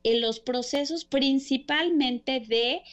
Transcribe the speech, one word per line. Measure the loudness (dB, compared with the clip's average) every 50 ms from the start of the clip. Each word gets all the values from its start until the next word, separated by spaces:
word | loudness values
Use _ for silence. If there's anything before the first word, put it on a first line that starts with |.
| 0
en | 0 2 2
los | 2 0 -2 -4
procesos | -4 -4 -4 -4 -2 -2 -2 -2 -2 -2 -4 -6 -4
principalmente | -2 0 2 2 4 2 2 2 0 -2 -2 -2 -2 0 0 2 2 2 2 2 2 0 -2 -4 -4 -4 -4
de | -2 -2 0 0 0 0 -2 -4 -6 -10